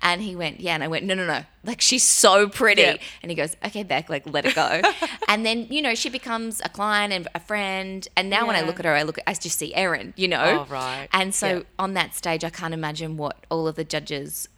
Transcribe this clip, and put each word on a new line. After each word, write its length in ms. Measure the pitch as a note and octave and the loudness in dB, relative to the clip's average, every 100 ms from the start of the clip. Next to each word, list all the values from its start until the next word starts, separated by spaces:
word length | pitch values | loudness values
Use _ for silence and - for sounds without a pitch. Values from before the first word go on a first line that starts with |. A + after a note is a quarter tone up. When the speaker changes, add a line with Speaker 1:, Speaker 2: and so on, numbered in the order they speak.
Speaker 1:
And 200 | F3 F3 | 0 0
he 140 | G#3+ F3+ | -4 -4
went, 240 | D#3+ - | -6 -4
"Yeah." 140 | F3+ | -4
And 100 | D#3+ | -2
I 40 | D#3 | -2
went, 160 | D#3+ F#3+ | -2 -2
"No, 80 | |
no, 120 | F#3+ F3 | -2 -2
no. 200 | C3+ D3+ _ | -4 -6 _
Like, 160 | G#3 A#3+ | -10 0
she's 240 | - B3+ | 2 4
so 460 | - - G#3+ G3 G#3 | 4 6 8 8 6
pretty." 320 | - A3 G3 | 4 4 6
Speaker 2:
Yeah. 160 | F3 - - - | 6 4 -8 -14
Speaker 1:
And 100 | E3+ | -6
he 40 | D#3+ | -4
goes, 200 | D#3 - G#3 | -4 -4 -8
"Okay, 180 | G3+ | -8
Beck, 260 | G3 C#3 D#3+ | -4 -4 -2
like, 180 | C#3+ D#3 | -8 -2
let 180 | D3 C4 | 0 0
it 100 | D#3 | 2
go." 260 | C#3 E3 G4+ | 2 2 2
Speaker 2:
<laughs> 400 | - D#4+ - G#4+ | 0 -6 -2 0
Speaker 1:
And 160 | G#3+ A3 | 2 0
then, 220 | A3+ A3+ | -2 -2
you 120 | C#4+ | -2
know, 140 | C#4 A3+ | 0 0
she 140 | - | -2
becomes 520 | A#3+ B3 A3+ A3+ G#3+ - | -6 -6 -4 -4 -6 -6
a 40 | |
client 440 | - G#3 G#3 G#3 | -2 0 2 2
and 140 | F#3+ E3 | -2 -4
a 60 | E3+ | -10
friend. 680 | - G#3 G3 F#3+ F#3+ F#3+ - - | -4 -4 -2 -4 -6 -10 -2 0
And 120 | F#3+ | 2
now 160 | G3+ A#3 | 2 2
when 100 | F#3+ | 2
I 40 | |
Speaker 2:
Yeah. 60 | D#3 | 0
Speaker 1:
look 120 | F3+ | 0
at 60 | E3+ | 2
her, 80 | D3 | 4
I 80 | |
look, 140 | D#3 - - | 2 -2 -4
I 80 | |
just 240 | G3 E3+ - | -4 -4 -4
see 160 | D3 | -2
Erin, 400 | F3 F#3+ D3+ - - | 0 0 0 -6 -2
you 100 | F#3 | 2
know? 380 | D3+ D#3 D#3 C#3 | 4 4 2 0
Speaker 2:
Oh, 20 | |
right. 360 | C3+ C3 C3 C#3+ | -4 -4 -6 -2
Speaker 1:
And 200 | F#3+ F#3+ | 0 0
so 140 | - G3 | 0 0
Speaker 2:
Yeah. 140 | F3+ - - | -2 -6 -4
Speaker 1:
on 140 | F#3+ | -2
that 200 | F#3+ D#3+ | 0 -2
stage, 300 | - F3 D#3+ | -2 -2 -2
I 60 | E3 | -4
can't 220 | - E3 | -6 -6
imagine 440 | D#3+ D#3 D3+ D#3+ D#3 | -4 -4 -6 -8 -6
what 200 | D3 - - | -6 -8 -4
all 180 | E3 D#3+ | -2 -2
of 80 | D#3 | -2
the 80 | D#3 | -4
judges 640 | D#3 D3 C#3+ D3 - - | -4 -4 -8 -6 -10 -12